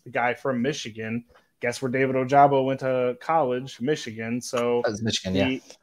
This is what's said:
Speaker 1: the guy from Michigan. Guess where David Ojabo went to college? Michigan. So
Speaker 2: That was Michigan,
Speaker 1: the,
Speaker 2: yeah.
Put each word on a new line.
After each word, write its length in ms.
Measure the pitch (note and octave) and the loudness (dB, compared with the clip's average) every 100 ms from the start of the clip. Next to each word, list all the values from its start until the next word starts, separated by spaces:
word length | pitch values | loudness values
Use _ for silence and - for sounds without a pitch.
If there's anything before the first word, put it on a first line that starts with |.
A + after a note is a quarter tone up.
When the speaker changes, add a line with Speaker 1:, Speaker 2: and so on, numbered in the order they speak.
Speaker 1:
the 60 | - | -8
guy 240 | B2 A#2+ | -2 0
from 260 | A#2+ C#3 B2 | 0 -2 -2
Michigan. 640 | B2+ - B2 A2 A2 A#2 - _ _ _ | -2 -2 -8 -10 -6 -6 -8 _ _ _
Guess 200 | A#2+ A#2+ | -6 -4
where 100 | C3+ | -2
David 240 | B2+ C3+ | 0 2
Ojabo 500 | C3 B2+ C#3 C#3+ C#3 | 2 4 6 8 6
went 160 | C3 C3+ | 2 0
to 360 | C3 B2+ B2 B2 | -2 0 0 -2
college? 600 | - D#3+ C3 B2 C3+ - | 0 2 2 -2 -6 -6
Michigan. 600 | B2 D3+ - A2 A2+ B2 | -2 -2 -4 -8 -6 -6
So 420 | - B2 A#2+ A#2+ | -4 -2 0 2
Speaker 2:
That 60 | A#2+ | 0
was 120 | G#2 | -2
Michigan, 300 | A2+ G2+ F#2+ | -2 -2 0
Speaker 1:
the, 60 | F#2+ | 0
Speaker 2:
yeah. 180 | G2+ C3 - - | 0 -2 -8 -20